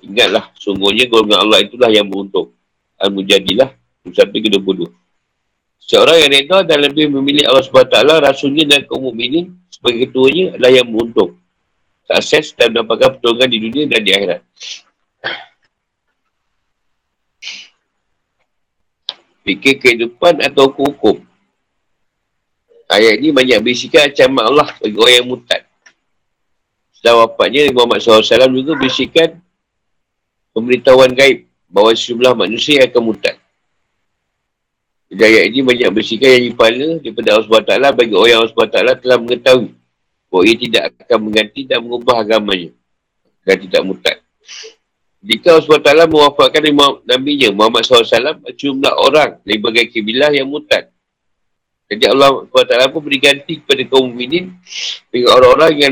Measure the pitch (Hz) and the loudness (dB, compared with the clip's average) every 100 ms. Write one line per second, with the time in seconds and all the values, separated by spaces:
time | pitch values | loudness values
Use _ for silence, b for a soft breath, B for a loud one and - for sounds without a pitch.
0 | - 101 104 107 - _ - 98 98 107 | -8 -2 0 -2 -6 _ -8 -4 -2 -2
1 | 127 113 107 101 104 104 101 120 120 107 | 0 0 2 0 2 2 0 -2 2 2
2 | 101 98 98 95 80 _ _ _ _ _ | 0 -6 -6 -6 -8 _ _ _ _ _
3 | 101 98 95 98 92 120 131 - _ _ | -6 -4 -2 -2 0 -2 -2 -4 _ _
4 | - 87 95 110 110 98 95 95 - - | -6 0 0 0 -2 -2 -2 -6 -8 -14
5 | _ _ _ _ _ _ _ _ - 117 | _ _ _ _ _ _ _ _ -2 2
6 | - 165 147 139 139 190 170 151 143 143 | 4 4 4 0 2 0 2 0 0 0
7 | 151 139 139 147 131 131 127 131 123 117 | -2 -2 -2 0 2 2 4 2 4 2
8 | 127 160 143 135 143 143 147 143 143 131 | 2 4 2 0 -2 -2 0 0 -2 -8
9 | 131 113 123 156 180 - _ - 123 117 | -8 -8 -6 -6 -6 -14 _ -8 -6 -4
10 | 127 131 131 151 185 - 127 131 120 110 | -4 0 0 0 -4 0 4 4 2 -4
11 | 117 113 90 - _ _ _ _ _ _ | -2 -2 -2 -6 _ _ _ _ _ _
12 | - 113 107 151 151 - 120 113 110 113 | -4 -4 0 -2 -2 -2 -2 0 -4 0
13 | 131 127 117 117 127 117 113 127 147 113 | 0 0 -4 0 -2 -2 -6 -6 -4 -2
14 | 101 98 98 85 - _ B B _ _ | -2 -2 -2 -6 -12 _ B B _ _
15 | _ _ - - - _ _ _ _ _ | _ _ -12 -12 -16 _ _ _ _ _
16 | _ _ _ _ _ _ _ _ _ _ | _ _ _ _ _ _ _ _ _ _
17 | _ _ _ _ - - - _ _ _ | _ _ _ _ -20 -20 -20 _ _ _
18 | _ _ _ _ _ _ _ _ _ _ | _ _ _ _ _ _ _ _ _ _
19 | - - _ _ - - 135 135 127 117 | -18 -18 _ _ -8 -4 -2 0 0 0
20 | 117 - 175 160 135 - 135 135 139 - | -4 0 0 0 -2 0 0 0 -6 0
21 | 110 - - _ _ _ _ _ _ _ | -2 -2 -8 _ _ _ _ _ _ _
22 | _ _ _ _ _ _ _ _ - 95 | _ _ _ _ _ _ _ _ -2 2
23 | 113 110 147 143 127 110 113 123 131 160 | 4 2 0 0 2 0 0 -4 0 0
24 | 147 143 131 131 113 147 104 - 110 101 | 2 2 2 2 2 2 0 -4 -8 0
25 | 120 123 123 127 - 92 - _ _ _ | 2 2 0 -8 -8 -10 -10 _ _ _
26 | _ _ _ _ _ _ _ _ _ _ | _ _ _ _ _ _ _ _ _ _
27 | 117 117 113 - 95 127 147 123 120 104 | 0 2 2 0 -2 0 0 0 0 0
28 | - 110 107 117 131 131 135 147 135 - | 2 2 4 2 2 0 -4 -4 -4 -4
29 | 127 165 165 165 _ _ _ _ _ _ | -2 0 -2 -4 _ _ _ _ _ _
30 | _ _ _ _ _ - 117 123 - 127 | _ _ _ _ _ -8 -2 0 4 4
31 | 131 127 139 120 - _ _ 95 113 - | 4 4 2 0 -6 _ _ 0 2 0
32 | - 117 127 117 95 113 - 147 127 120 | -4 0 0 0 -2 -4 -2 2 2 2
33 | 113 104 - - _ _ _ _ _ _ | -2 -4 -6 -8 _ _ _ _ _ _
34 | _ _ _ _ _ _ _ _ _ _ | _ _ _ _ _ _ _ _ _ _
35 | _ 95 110 110 90 123 131 120 113 98 | _ 0 2 4 2 0 0 0 0 -2
36 | 110 110 135 127 120 117 113 120 151 165 | -4 0 0 0 -4 0 0 0 -6 -8
37 | 127 110 113 107 107 110 104 104 139 123 | -10 -6 -2 -2 0 0 0 0 0 0
38 | 117 95 113 113 113 - 110 98 120 127 | 0 2 2 2 0 -2 -2 0 0 -2
39 | 123 123 117 123 131 127 107 - _ _ | 0 -2 -2 -2 0 0 -2 -12 _ _
40 | _ _ _ 92 95 113 117 110 71 - | _ _ _ 0 2 0 -2 -4 -6 -10
41 | - 113 107 107 107 - 131 127 117 120 | -4 -4 -2 -4 -4 -8 -8 -8 -6 -6
42 | 123 120 107 110 104 95 82 _ _ _ | -2 -2 0 -2 -2 -6 -8 _ _ _
43 | _ _ _ _ - 95 95 - 95 92 | _ _ _ _ -4 -4 -2 -2 -2 -4
44 | - - _ _ B B B B _ _ | -6 -6 _ _ B B B B _ _
45 | _ _ - 113 180 160 143 151 147 151 | _ _ -8 -2 2 2 4 2 4 4
46 | 165 156 147 143 131 156 151 143 139 135 | 4 4 2 2 0 2 0 2 0 -2
47 | - 127 135 147 117 98 110 117 113 123 | -4 -4 -2 0 0 2 0 0 2 2
48 | 110 117 123 - - - 143 135 135 73 | 2 -2 -2 -8 -14 -10 -8 -4 -4 0
49 | 117 151 131 - - 107 117 113 113 117 | 0 2 0 -4 -8 -4 -2 -2 -4 -6
50 | 104 120 147 147 135 147 - 98 - _ | -6 -2 0 0 -4 -8 -4 -4 -4 _
51 | _ _ _ _ _ _ _ _ _ 107 | _ _ _ _ _ _ _ _ _ -2
52 | 117 131 139 127 - 127 123 120 135 151 | 0 2 2 0 -2 -2 0 0 0 -2
53 | 147 139 139 139 - 156 - 131 123 135 | -6 -2 0 -2 -6 -12 -4 -4 0 0
54 | 127 120 123 170 185 - B B B B | 0 -6 -6 -6 -6 -14 B B B B
55 | _ 123 120 123 127 135 160 151 143 | _ -2 2 4 4 4 2 2 0